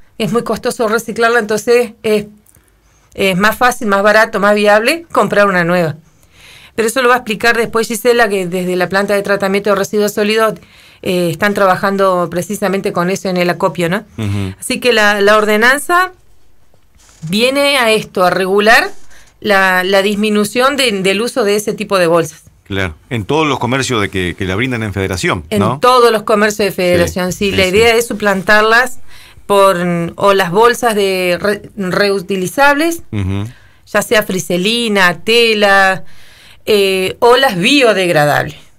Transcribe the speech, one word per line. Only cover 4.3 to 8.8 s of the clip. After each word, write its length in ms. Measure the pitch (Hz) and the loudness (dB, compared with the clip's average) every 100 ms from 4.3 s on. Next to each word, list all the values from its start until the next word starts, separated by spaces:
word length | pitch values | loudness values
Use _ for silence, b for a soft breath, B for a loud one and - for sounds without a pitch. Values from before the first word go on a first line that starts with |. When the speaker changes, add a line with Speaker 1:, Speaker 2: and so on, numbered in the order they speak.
| 202 | 0
Speaker 1:
más 140 | 202 | 2
viable 520 | 208 208 208 233 330 330 | 2 4 4 2 -2 -4
comprar 340 | - 208 202 202 | -2 0 2 2
una 180 | 185 | 2
nueva. 320 | 170 180 165 147 B B B B B B B | 0 0 -2 -4 B B B B B B B
Pero 140 | - 220 | -4 -2
eso 120 | 269 | 0
lo 80 | 247 | 2
va 60 | |
a 40 | 247 | 2
explicar 380 | 247 208 233 233 | -2 -2 0 0
después 300 | 226 226 220 | -2 -2 -4
Gisela, 400 | 226 247 240 226 | -2 0 2 2
que 180 | 196 180 | 0 -2
desde 300 | 180 180 | -4 -2
la 120 | 180 | -2